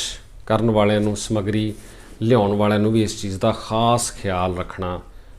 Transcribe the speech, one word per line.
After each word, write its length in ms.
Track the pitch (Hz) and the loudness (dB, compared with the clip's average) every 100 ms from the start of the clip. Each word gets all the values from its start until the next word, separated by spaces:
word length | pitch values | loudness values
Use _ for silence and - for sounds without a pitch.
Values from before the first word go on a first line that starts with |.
| - - - - - | -6 -10 -16 -14 -2
ਕਰਨ 260 | 110 117 | 0 2
ਵਾਲਿਆਂ 300 | 107 104 107 | 4 4 4
ਨੂੰ, 140 | 104 101 | 2 -2
ਸਮੱਗਰੀ 560 | - 107 98 107 107 101 - - - - | -2 -2 0 -2 -2 -6 -14 -20 -18 -4
ਲਿਆਉਣ 320 | 113 123 101 | 2 4 4
ਵਾਲਿਆਂ 260 | 104 104 104 | 2 2 4
ਨੂੰ 120 | 107 | 4
ਵੀ 120 | 113 | 2
ਇਸ 180 | 104 - | 0 -2
ਚੀਜ਼ 180 | 101 95 | -8 -2
ਦਾ 120 | 113 | 0
ਖਾਸ 600 | 113 - 110 117 120 - | -2 -2 0 2 2 0
ਖਿਆਲ 460 | - 98 90 92 90 | -6 -4 -2 -2 -2
ਰੱਖਣਾ 420 | 87 - 92 90 - - - | -6 -8 -6 -6 -10 -20 -20